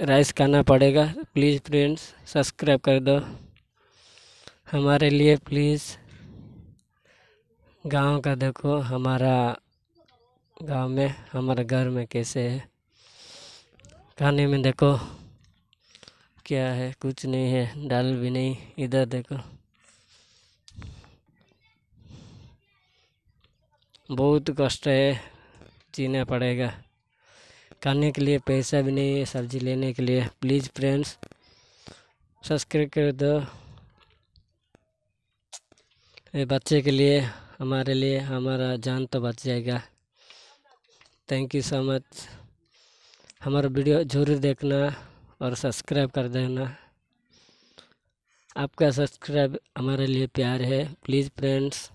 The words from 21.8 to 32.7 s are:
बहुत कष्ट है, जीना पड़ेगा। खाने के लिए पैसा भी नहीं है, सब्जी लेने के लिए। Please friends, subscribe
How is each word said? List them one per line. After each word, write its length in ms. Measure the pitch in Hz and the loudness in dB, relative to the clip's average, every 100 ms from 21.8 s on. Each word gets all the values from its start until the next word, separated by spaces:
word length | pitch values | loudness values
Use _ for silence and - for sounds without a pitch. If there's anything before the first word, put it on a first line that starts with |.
| _ _ - - - - - _ 403 403 _ _ _ _ _ _ _ _ _ _ _ _ - | _ _ -20 -20 -20 -20 -20 _ _ _ _ _ _ _ _ _ _ _ _ _ _ _ -8
बहुत 400 | 131 139 151 151 143 | -2 2 2 0 -2
कष्ट 280 | 135 - 151 | -2 -2 0
है, 320 | 135 139 127 - - - - - _ _ | 2 2 0 -8 -20 -20 -20 -20 _ _
जीना 300 | - 131 131 | -8 -4 -2
पड़ेगा। 440 | 127 123 123 120 123 - - _ _ _ _ - - - _ - | -2 -2 -2 -2 -4 -6 -16 _ _ _ _ -20 -20 -20 _ -6
खाने 280 | 143 139 147 | -2 0 0
के 80 | 143 | 0
लिए 180 | 143 143 | 0 0
पैसा 420 | - 135 127 147 | 0 -2 0 0
भी 100 | 135 | 0
नहीं 260 | 135 139 139 | 0 0 0
है, 60 | |
सब्जी 360 | 131 135 120 131 | -2 -6 -6 -4
लेने 320 | 127 131 131 | -4 -2 -2
के 100 | 123 | -2
लिए। 260 | 123 127 113 - | 0 0 0 -4
Please 280 | 131 139 131 | 0 0 -2
friends, 500 | - 135 139 147 - - _ _ _ _ _ - - _ _ _ _ | -4 0 0 -2 -10 -20 _ _ _ _ _ -20 -20 _ _ _ _
subscribe 440 | - 151 - | -4 -4 -2